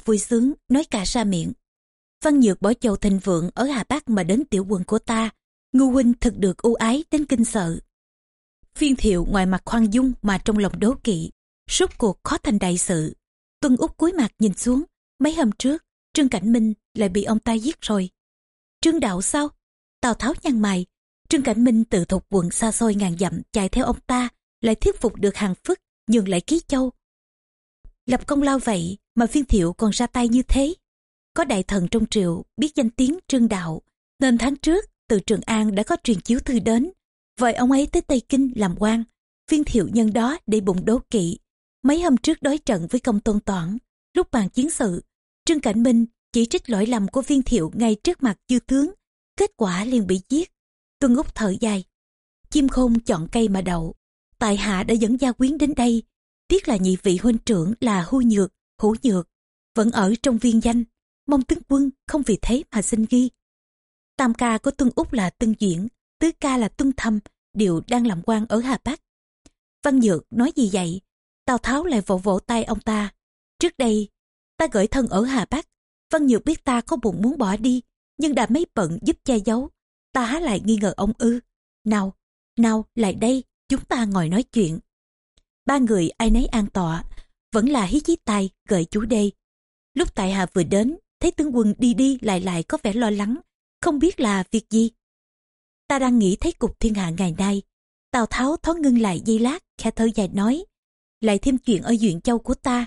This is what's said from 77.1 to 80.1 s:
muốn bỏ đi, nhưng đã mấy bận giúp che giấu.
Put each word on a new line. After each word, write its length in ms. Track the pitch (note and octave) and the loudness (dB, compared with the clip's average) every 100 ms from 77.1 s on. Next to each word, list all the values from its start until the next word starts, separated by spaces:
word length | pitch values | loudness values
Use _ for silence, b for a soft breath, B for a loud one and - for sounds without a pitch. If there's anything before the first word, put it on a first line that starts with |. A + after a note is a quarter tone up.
| F3 | 0
muốn 160 | A3+ D4+ | -2 0
bỏ 200 | G3+ G#3+ | -2 0
đi, 240 | A#3+ B3 - _ _ - | 0 -2 -4 _ _ -4
nhưng 180 | D4+ C4 | -2 0
đã 120 | G#3+ | 0
mấy 160 | C4+ F4 - | 0 0 -2
bận 240 | E3 E3+ | -4 -2
giúp 160 | - - | -2 -2
che 140 | - A3+ | 0 0
giấu. 320 | G#3+ A3 C#4+ - _ _ _ | 0 -2 -4 -14 _ _ _